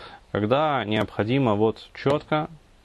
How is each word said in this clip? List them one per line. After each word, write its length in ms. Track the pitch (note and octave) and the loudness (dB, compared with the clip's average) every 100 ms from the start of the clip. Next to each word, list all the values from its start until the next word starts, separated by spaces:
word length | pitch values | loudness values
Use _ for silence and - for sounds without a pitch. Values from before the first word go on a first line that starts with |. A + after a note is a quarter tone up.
| - - - | -18 -20 -6
когда 540 | G2+ G#2+ C3+ D#3 C3+ | -2 2 2 2 0
необходимо 720 | G#2 G#2+ G#2 - G#2 C3+ B2+ G#2 | 0 -2 -2 -2 0 2 2 2
вот 320 | A2 - - | 2 0 -10
четко, 540 | - C#3 D3 - D3+ D#3+ D#3+ - - | -4 0 0 0 -2 -2 -10 -20 -12